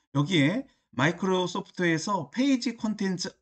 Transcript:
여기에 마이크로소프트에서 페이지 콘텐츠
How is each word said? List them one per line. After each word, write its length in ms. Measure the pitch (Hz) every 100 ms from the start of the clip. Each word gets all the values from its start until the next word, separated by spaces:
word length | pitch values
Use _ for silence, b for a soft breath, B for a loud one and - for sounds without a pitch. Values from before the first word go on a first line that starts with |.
| b 139
여기에 520 | 147 165 139 233 - b b
마이크로소프트에서 1400 | 120 147 175 190 185 180 - - - 175 160 208 190 139
페이지 440 | 226 277 254 240 226
콘텐츠 540 | 214 208 190 175 185 -